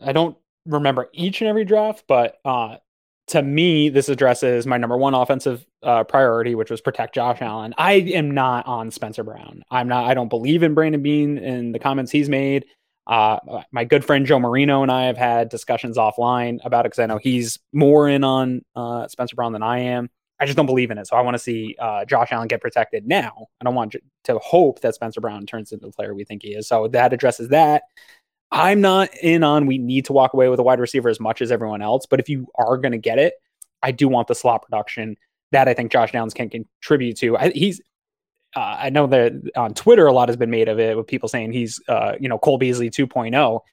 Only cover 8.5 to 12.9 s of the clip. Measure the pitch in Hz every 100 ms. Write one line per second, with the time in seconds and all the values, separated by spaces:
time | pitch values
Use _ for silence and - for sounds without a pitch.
8.5 | 123 131 120 113 - 110 110 107 110 -
9.5 | - - 127 123 123 120 131 117 117 127
10.5 | 165 165 151 160 151 139 147 147 143 98
11.5 | 127 120 113 139 135 127 147 147 135 139
12.5 | 139 - _ _